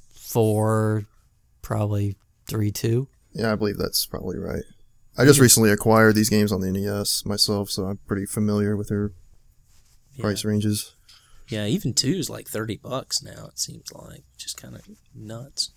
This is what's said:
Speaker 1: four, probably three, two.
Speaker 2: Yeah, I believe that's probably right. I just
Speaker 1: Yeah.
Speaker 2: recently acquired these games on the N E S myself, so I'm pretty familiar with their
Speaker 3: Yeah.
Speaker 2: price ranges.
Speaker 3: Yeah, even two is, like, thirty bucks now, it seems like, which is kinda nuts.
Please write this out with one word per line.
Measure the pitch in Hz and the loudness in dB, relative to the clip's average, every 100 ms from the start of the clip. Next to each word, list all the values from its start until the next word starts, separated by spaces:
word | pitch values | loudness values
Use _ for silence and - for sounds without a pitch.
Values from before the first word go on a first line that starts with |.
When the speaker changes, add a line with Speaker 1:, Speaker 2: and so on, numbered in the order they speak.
| - | -20
Speaker 1:
four, | - - 123 110 107 110 110 107 107 104 _ _ _ _ _ | -20 -2 2 2 2 2 2 0 -2 -6 _ _ _ _ _
probably | - 107 104 104 104 98 _ _ - | -6 -2 0 0 -2 -4 _ _ -6
three, | 110 104 | -2 -2
two. | 104 117 117 139 _ _ | 0 0 0 -2 _ _
Speaker 2:
Yeah, | - 110 | -4 -2
I | 104 | 0
believe | 104 - | 0 -2
that's | - - - | -2 -2 -4
probably | - - - | -6 -8 -8
right. | 87 - - - - _ - - | -6 -6 -8 -16 -20 _ -8 4
I | 131 | 6
just | 135 | 8
Speaker 1:
Yeah. | |
Speaker 2:
recently | 123 - 110 | 8 8 6
acquired | 104 113 110 110 107 | 4 4 6 6 6
these | 107 | 2
games | 107 104 | 2 2
on | 95 | 0
the | 95 | -2
N | 95 | -2
E | 101 | -2
S | 101 101 - 98 | -2 -2 -4 -4
myself, | 101 - 101 101 | -2 0 0 -4
so | - 95 | -6 -6
I'm | 98 - | -6 -4
pretty | 101 98 | -4 -4
familiar | - 104 104 104 104 | -2 0 0 0 -2
with | 104 | -2
their | 104 104 - - - _ _ _ - _ _ _ | -2 -4 -6 -20 -20 _ _ _ -20 _ _ _
Speaker 3:
Yeah. | - | -6
Speaker 2:
price | 110 98 107 | -4 -2 0
ranges. | 104 104 104 - _ _ - _ - - | 0 2 -2 -4 _ _ -20 _ -20 -10
Speaker 3:
Yeah, | 110 104 | -6 -2
even | 180 160 | -2 -2
two | 107 127 | -2 0
is, | 185 123 | -2 -4
like, | 113 - | -10 -8
thirty | 107 113 95 | -6 -6 -8
bucks | - 127 - - | -8 -10 -6 -8
now, | 139 - 160 | -8 -18 -14
it | - | -10
seems | - - - | -10 -10 -18
like, | - - - - | -18 -20 -20 -20
which | - - | -16 -14
is | |
kinda | - 127 156 180 214 _ 117 | -14 -14 -18 -20 -20 _ -18
nuts. | 107 113 135 - - | -14 -14 -12 -10 -10